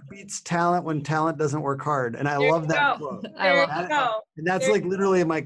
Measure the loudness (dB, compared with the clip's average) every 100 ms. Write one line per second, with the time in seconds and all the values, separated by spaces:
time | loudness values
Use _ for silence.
0 | -14 -18 -14 -14 -4 0 2 2 0 -4
1 | -2 0 0 0 -2 0 -2 -2 -2 0
2 | -2 -2 -2 2 4 2 2 0 2 0
3 | -6 -10 -12 -2 2 4 2 -2 -2 0
4 | 0 -2 -8 -6 -2 0 2 2 0 0
5 | 2 4 2 0